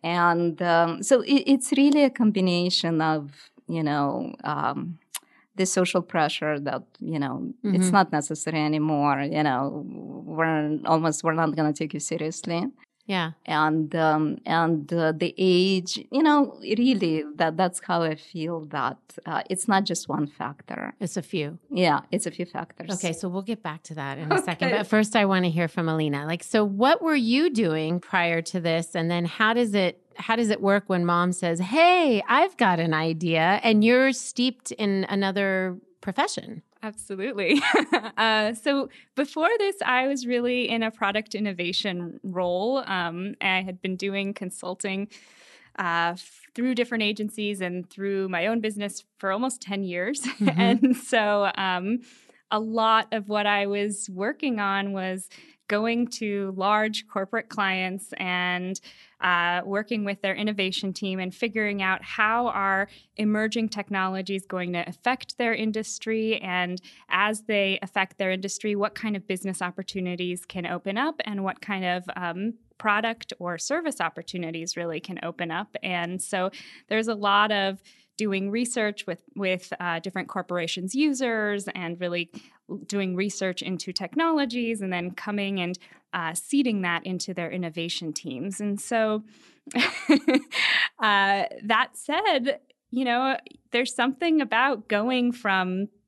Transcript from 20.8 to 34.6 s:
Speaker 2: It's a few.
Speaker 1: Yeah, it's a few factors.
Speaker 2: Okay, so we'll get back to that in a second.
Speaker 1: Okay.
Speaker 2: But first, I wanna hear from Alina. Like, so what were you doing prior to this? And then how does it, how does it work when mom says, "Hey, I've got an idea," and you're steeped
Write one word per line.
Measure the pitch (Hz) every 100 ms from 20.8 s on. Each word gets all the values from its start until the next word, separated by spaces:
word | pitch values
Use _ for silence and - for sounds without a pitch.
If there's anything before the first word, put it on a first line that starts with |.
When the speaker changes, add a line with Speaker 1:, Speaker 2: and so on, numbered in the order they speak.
| - -
Speaker 2:
It's | 175 -
a |
few. | - 185 147 165 _
Speaker 1:
Yeah, | 240 175 143 -
it's | - 175
a |
few | - 175
factors. | - - - 170
Speaker 2:
Okay, | 185 175
so | 165 185
we'll | 180
get | 190 220
back | 160 156
to | - 156
that | 139 139
in | 151
a | 381
second. | 381 170 262
Speaker 1:
Okay. | 208
Speaker 2:
But | 202
first, | 214 214 226
I | 196
wanna | 190 180
hear | 165 165
from | - 165
Alina. | 160 156 143 147
Like, | 170
so | - 220
what | 208 196 254 339
were | 339 302
you | 226 254 330
doing | 240 190 156 156 175
prior | - 190 170 165
to | 165 185
this? | 170 165 165 175
And | 165
then | 175 170
how | - 220
does | 233 233 202
it, | 180 - _ -
how | - 226
does | 226
it | 208
work | 196 196 196
when | 180 175
mom | 175 180
says, | 180 175 165
"Hey, | 185 277 339 359 311 214 -
I've | 254 370 -
got | 220 175
an | 170
idea," | 156 165 165 170 160 165 202
and | 226 214
you're | 220 247 269
steeped | 262 - - 254 247